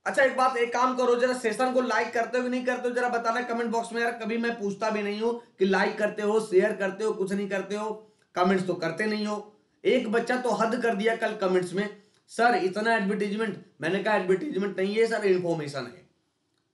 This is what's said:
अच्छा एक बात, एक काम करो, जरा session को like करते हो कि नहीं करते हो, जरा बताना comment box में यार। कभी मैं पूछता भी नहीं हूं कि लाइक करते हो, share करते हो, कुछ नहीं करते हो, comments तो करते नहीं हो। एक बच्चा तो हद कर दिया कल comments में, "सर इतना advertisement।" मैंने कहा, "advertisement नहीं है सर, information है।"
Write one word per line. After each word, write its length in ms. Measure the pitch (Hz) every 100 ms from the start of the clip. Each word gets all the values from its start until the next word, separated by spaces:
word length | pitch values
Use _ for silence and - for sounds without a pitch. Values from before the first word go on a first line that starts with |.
| 185
अच्छा 160 | -
एक 140 | 269 254
बात, 200 | 254 247
एक 160 | 233
काम 240 | 240 247 247
करो, 180 | 247 240
जरा 220 | 254 247
session 340 | 220 208 254
को 80 | 254
like 320 | 247 220 233
करते 240 | 233 226 254
हो 60 |
कि 60 | 247
नहीं 140 | 247
करते 240 | 247 247 247
हो, 60 |
जरा 140 | 247 220
बताना 340 | 226 233 240
comment 280 | 240 233 233
box 220 | 226 233
में 100 | 226
यार। 160 | 240 240
कभी 180 | 208 233
मैं 200 | 233 214
पूछता 300 | 202 190 220
भी 120 | 208
नहीं 180 | 202 208
हूं 120 | 233
कि 320 | 233 - -
लाइक 340 | 190 190 196 208
करते 240 | 208 208
हो, 180 | 208 220
share 360 | - 185 214 196
करते 280 | 196 202
हो, 80 | 220
कुछ 200 | 185 185
नहीं 160 | 202 196
करते 260 | 196 190
हो, 180 | 208 214 - - _ _
comments 320 | 180 185 190 180
तो 80 |
करते 320 | 170 165 160 214
नहीं 200 | 214 208
हो। 340 | 208 - - _ _
एक 280 | 190 247 220
बच्चा 280 | 226 - 247
तो 100 | 240
हद 320 | 190 226 247
कर 140 | 233 202
दिया 200 | 220 226
कल 200 | 220 202
comments 360 | 190 185 175
में, 300 | 175 208 - _ _ _
"सर 260 | - 233
इतना 400 | - 185 196 226
advertisement।" 680 | 226 196 202 202 208 220 165 - -
मैंने 220 | 151 190
कहा, 120 | 202
"advertisement 640 | 202 185 185 151 190 202 180
नहीं 160 | 190 214
है 100 | 226
सर, 180 | 220 202
information 600 | 180 175 160 143 139 117
है।" 220 | - - _ _ _ _ _ _